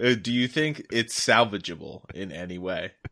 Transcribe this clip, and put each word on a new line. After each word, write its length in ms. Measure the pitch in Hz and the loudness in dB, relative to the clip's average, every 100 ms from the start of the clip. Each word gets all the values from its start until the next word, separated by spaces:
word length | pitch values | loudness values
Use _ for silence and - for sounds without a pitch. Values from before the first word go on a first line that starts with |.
Uh, 140 | 120 120 | 2 2
do 120 | 117 | 2
you 160 | 123 123 | 0 2
think 380 | 156 156 147 - | 2 0 -2 -2
it's 280 | 117 113 - | 0 0 0
salvageable 920 | - 113 117 101 87 82 71 - - | 4 6 6 0 -6 -8 -10 -14 -12
in 180 | - 98 | -10 -8
any 260 | 76 90 90 | -8 -8 -6
way? 340 | 92 87 92 - - | -4 -4 -4 -10 -16